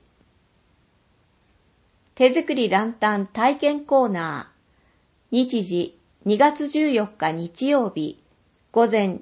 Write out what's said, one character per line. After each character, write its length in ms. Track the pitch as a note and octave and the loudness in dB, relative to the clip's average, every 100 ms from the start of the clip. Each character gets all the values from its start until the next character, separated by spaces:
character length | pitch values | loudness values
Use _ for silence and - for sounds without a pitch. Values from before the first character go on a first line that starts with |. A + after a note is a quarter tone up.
| _ _ _ _ _ _ _ _ _ _ _ _ _ _ _ _ _ _ _ _ _ | _ _ _ _ _ _ _ _ _ _ _ _ _ _ _ _ _ _ _ _ _
手 180 | - B3+ | 2 2
作 220 | D#4 E4 | 2 -2
り 140 | C4+ G#3+ | -2 0
ラ 160 | F#3+ | 0
ン 80 | A3 | 0
タ 240 | A#3 G#3+ G3+ | -2 -2 0
ン 100 | G3 | -4
体 300 | A3+ B3 C#4+ | 0 0 2
験 280 | C#4+ D4 | -2 -2
コ 200 | D4 C4+ | 0 2
ー 40 | A#3+ | 2
ナ 440 | F3+ E3 C#3 - _ _ _ _ _ _ _ - | -2 -6 -8 -12 _ _ _ _ _ _ _ -4
ー。 40 | A#3+ | -2
日 260 | B3+ A#3 | 0 -2
時、 340 | F#3 F3 - _ _ _ | -2 -4 -4 _ _ _
二 140 | G3 G#3 | -2 2
月 300 | D4 D4 D4 | 2 2 -4
十 240 | D4+ D4+ | -2 0
四 160 | A#3 G#3 | 0 -2
日 240 | - D#3+ | -4 -4
日 360 | E3 E3+ - C4 | -4 -10 -6 0
曜 220 | C#4+ G#3 | 0 0
日、 320 | D#3 D3+ - _ _ _ _ _ | -4 -8 -10 _ _ _ _ _
午 180 | A3+ A3+ | 2 2
前 300 | G#3+ G3 F3+ | 2 0 -4